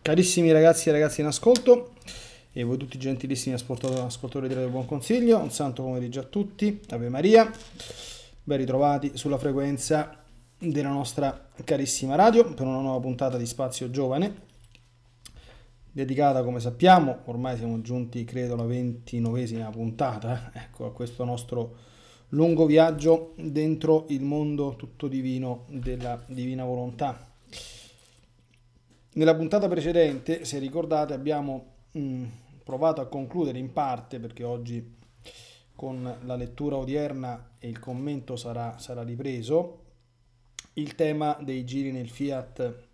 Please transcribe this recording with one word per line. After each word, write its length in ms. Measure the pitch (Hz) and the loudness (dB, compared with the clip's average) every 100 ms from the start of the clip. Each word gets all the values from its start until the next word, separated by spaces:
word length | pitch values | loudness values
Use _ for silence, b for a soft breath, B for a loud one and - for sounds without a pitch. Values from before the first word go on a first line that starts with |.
Carissimi 500 | - 160 180 180 165 | 4 4 6 6 6
ragazzi 380 | 156 165 165 - | 10 8 8 4
e 20 | |
ragazze 300 | 147 151 - | 4 2 2
in 60 | 151 | -2
ascolto, 680 | 147 226 247 247 240 247 - B B B B B | 2 6 6 8 6 6 -16 B B B B B
e 120 | - | -6
voi 120 | 120 127 | -2 -2
tutti 220 | 139 131 | -4 -6
gentilissimi 560 | 135 131 131 131 135 | -4 -4 -4 -4 -2
ascoltato-, 500 | 127 - 120 131 131 | -4 -6 -6 -2 -2
ascoltatori 440 | 123 - 123 139 131 | -4 -8 -8 -6 -4
di 80 | 131 | -2
Radio 140 | 127 | -2
Buon 180 | 127 120 | -4 -4
Consiglio, 500 | 143 - 240 233 220 | -6 0 2 6 4
un 140 | - | 2
santo 320 | - 143 120 | -4 -4 -4
pomeriggio 380 | 131 127 123 135 | -6 -4 -6 -8
a 20 | |
tutti, 580 | 131 202 202 - 208 208 - | -6 -4 -4 0 -2 -2 -8
Ave 200 | 120 120 | -6 -4
Maria, 380 | 131 185 220 220 - B B B B B B B - | 2 8 10 8 -2 B B B B B B B -16
ben 140 | - 139 | -4 -2
ritrovati 540 | 127 131 147 143 139 | 0 2 4 2 -2
sulla 240 | - 147 135 | -4 -2 0
frequenza 840 | 139 135 139 139 - 156 147 - - - _ _ | 0 0 0 -2 0 0 0 -10 -20 -20 _ _
della 320 | 170 147 139 | -2 0 0
nostra 600 | 139 127 - 139 135 - - | -2 -2 -2 -2 -2 -16 -14
carissima 520 | - 143 139 - 135 147 | -2 0 0 -2 0 6
radio 360 | 214 226 226 | 8 8 4
per 140 | 131 131 | 2 -2
una 140 | 131 | -2
nuova 200 | 135 131 | -2 -2
puntata 380 | 127 127 135 123 | -4 -2 -2 -2
di 80 | 117 | -6
Spazio 460 | - 131 - 127 | -4 -6 -4 -6
Giovane, 540 | 131 131 135 202 - - _ - - _ _ _ _ - b b b b _ - | -2 0 0 -2 -4 -20 _ -20 -20 _ _ _ _ -20 b b b b _ -14
dedicata, 500 | 139 131 135 147 131 | -8 -2 2 4 4
come 180 | 123 123 | 0 -2
sappiamo, 600 | 120 117 175 180 143 127 - | -4 4 10 10 8 -2 -8
ormai 320 | 120 127 120 | -6 -4 -4
siamo 220 | 117 113 | -4 -6
giunti, 420 | 110 123 117 120 | -4 -6 -6 -8
credo, 320 | 117 127 123 120 | -8 -6 -4 -2
alla 100 | 117 | -2
ventinovesima 1040 | 123 123 120 - 120 117 120 120 113 110 | -2 -4 -6 -8 -2 -2 -2 -4 -6 -8
puntata, 840 | 110 113 113 139 107 117 123 117 | -6 -6 -2 -4 -2 -4 -6 -8
eh, 100 | 113 | -16
ecco, 260 | - - 113 | -18 -12 -12
a 40 | |
questo 320 | - 120 120 | -8 -10 -6
nostro 520 | 123 120 - 123 117 B B B B B B | -6 -6 -6 -6 -6 B B B B B B
lungo 360 | 143 165 160 160 | 2 4 6 6
viaggio 680 | 156 165 151 151 165 165 - | 8 6 4 4 4 2 -10
dentro 680 | 160 147 156 156 156 156 156 | -4 -2 0 0 4 4 4
il 140 | 139 | -2
mondo 520 | 139 151 151 147 143 123 | 0 -2 -2 -2 -4 -6
tutto 320 | 135 - 143 | -14 -8 -6
divino 580 | 131 131 127 127 120 - | -4 -4 -4 -4 -8 -10
della 520 | 139 123 123 123 117 - | -8 -6 -6 -6 -8 -10
divina 400 | 127 127 131 127 | -8 -6 -6 -4
volontà. 600 | 123 123 120 - - - _ _ B B B B B B B _ _ _ _ _ _ _ _ _ 156 | -4 -6 -4 -6 -6 -18 _ _ B B B B B B B _ _ _ _ _ _ _ _ _ 2
Nella 160 | 160 | 4
puntata 340 | 160 160 208 196 | 4 2 0 0
precedente, 800 | 170 151 170 160 131 - 165 151 | 0 2 4 2 0 -6 -6 -4
se 140 | 143 | -8
ricordate, 520 | 135 156 160 156 147 | -6 -6 -2 0 -2
abbiamo, 640 | 135 139 147 143 131 - _ _ 156 | -4 -2 -4 -4 -8 -12 _ _ -8
mm, 280 | 139 127 123 - B - | -6 -6 -8 -14 B -20
provato 380 | - 131 160 156 | -10 0 0 0
a 60 | 131 | -6
concludere 500 | 143 131 175 151 127 | -8 -6 -4 -4 -4
in 160 | 131 | -6
parte, 460 | 156 139 139 113 127 | -2 -2 -4 -8 -12
perché 240 | 113 117 | -12 -10
oggi 520 | 120 120 117 117 117 B B B B B B B B | -8 -8 -8 -10 -12 B B B B B B B B
con 440 | - 135 127 127 120 | -14 -10 -8 -10 -10
la 140 | 123 123 | -8 -8
lettura 400 | 117 120 147 139 | -8 -6 -4 -4
odierna 800 | 131 143 147 135 127 123 - _ | -4 -4 -4 -6 -8 -10 -16 _
e 100 | 120 | -14
il 120 | 117 | -12
commento 560 | 123 123 143 143 123 120 | -10 -8 -6 -8 -8 -10
sarà, 420 | 117 117 117 117 | -8 -8 -8 -10
sarà 240 | - 120 | -12 -10
ripreso, 840 | 117 120 139 127 113 160 175 - - _ _ _ _ _ _ - - | -8 -8 -6 -8 0 0 0 -10 -20 _ _ _ _ _ _ -20 -14
il 200 | - 147 | -8 -8
tema 420 | - 156 151 151 147 | -2 -2 0 -2 -2
dei 240 | 139 131 123 | -6 -8 -6
giri 260 | 135 135 | -6 -6
nel 180 | 131 117 | -6 -10
Fiat 760 | - 143 131 127 - 123 120 _ | -6 -4 -4 -8 -6 -6 -6 _